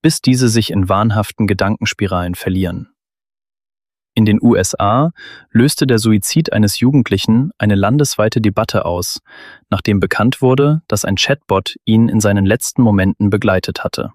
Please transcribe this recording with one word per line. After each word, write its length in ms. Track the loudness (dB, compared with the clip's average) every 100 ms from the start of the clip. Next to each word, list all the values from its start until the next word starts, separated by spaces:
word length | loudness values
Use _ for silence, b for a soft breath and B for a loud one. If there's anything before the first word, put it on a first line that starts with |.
bis 200 | 0 0
diese 280 | 0 2 2
sich 220 | 0 -2
in 180 | -4 0
wahnhaften 560 | 0 0 0 -4 -4 -2
Gedankenspiralen 880 | 0 -2 -2 -6 -4 -4 -4 -4
verlieren. 560 | -6 -4 -2 -4 -6 -14 _ _ _ _ _ _ _ _ _ _ _ _ 0
In 100 | 2
den 160 | 2
U 140 | 2 2
S 180 | 0 -2
A 320 | 0 0 0 B B B B
löste 340 | 2 2 2 0
der 140 | 2
Suizid 540 | 2 0 0 -2 0
eines 260 | 0 0 2
Jugendlichen 720 | 2 2 0 -2 2 0 0 -2
eine 160 | 0 2
landesweite 640 | 2 2 0 0 0 2
Debatte 440 | 0 0 -2 -2 -2
aus, 340 | -6 -6 -10 B B B B _
nachdem 300 | -6 0 0
bekannt 420 | 0 0 -2 0
wurde, 400 | 0 2 2 0 -2
dass 180 | -4 -2
ein 120 | -2
Chatbot 580 | -2 -4 -2 -4 -4 -8 0
ihn 240 | 2 4
in 100 | 2
seinen 280 | 2 2 0
letzten 340 | 0 -2 0
Momenten 480 | 2 2 0 0 0
begleitet 540 | 0 0 -2 -4 -8
hatte. 300 | -8 -8 -10